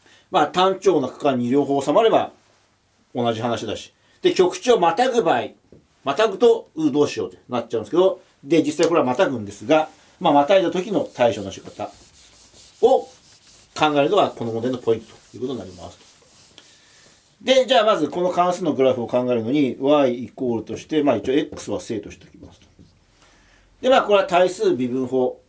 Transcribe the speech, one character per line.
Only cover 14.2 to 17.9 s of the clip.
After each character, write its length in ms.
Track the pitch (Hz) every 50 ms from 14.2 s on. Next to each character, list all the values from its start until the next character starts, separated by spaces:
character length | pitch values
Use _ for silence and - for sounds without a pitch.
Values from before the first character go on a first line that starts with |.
| 156 -
こ 160 | - - 117
の 60 | 117
問 120 | 110 113 113
題 80 | 127
の 60 | 131 120
ポ 160 | - 117 113
イ 40 | 107
ン 40 |
ト 60 | - - - - - -
と 60 | - 107
い 20 |
う 20 |
こ 60 | 123 127
と 60 | 135
に 60 | 110
な 60 | 92
り 80 | 95 90
ま 180 | 90 87 92
す。 80 | - - - - _ _ _ _ _ - - - _ - _ - - _ _ _ _ - - - _ _ _ _ _ _
で、 240 | - 247 262 262 254
じ 100 | - 262
ゃ 60 | 240
あ 40 | 208
ま 120 | 220